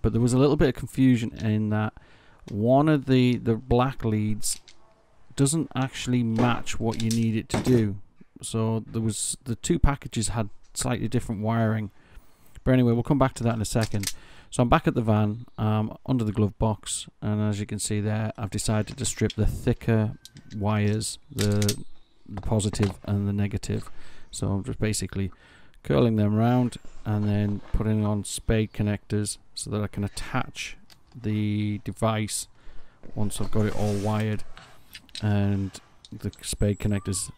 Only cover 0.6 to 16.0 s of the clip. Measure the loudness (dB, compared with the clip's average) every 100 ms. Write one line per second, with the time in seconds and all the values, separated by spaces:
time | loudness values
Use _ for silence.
0.6 | 2 2 -6 4 4 6 2 -4 0 0
1.6 | 0 0 -2 -6 -20 -20 -20 -20 -10 -2
2.6 | 4 4 6 2 4 4 4 2 0 -2
3.6 | 2 2 2 0 0 0 0 0 0 -4
4.6 | -10 -20 -20 _ _ -20 -16 2 2 2
5.6 | -2 -2 -4 -4 0 2 2 2 2 2
6.6 | -2 0 0 0 0 2 2 0 -2 -2
7.6 | 4 4 4 -2 -12 -20 -20 -16 -6 -2
8.6 | 0 -2 -4 -2 -2 -2 -6 -6 -6 -6
9.6 | 0 4 4 2 -4 -4 -2 -2 -2 -6
10.6 | -14 -6 -2 -2 0 0 -2 -4 0 2
11.6 | 2 2 -2 -10 -20 -20 -20 -20 -20 -6
12.6 | 2 4 6 2 2 4 4 2 -2 0
13.6 | 0 0 0 -2 -4 -8 -14 -20 -8 0
14.6 | 4 4 2 0 2 4 2 -2 -10 -4
15.6 | 0 0 -2 -6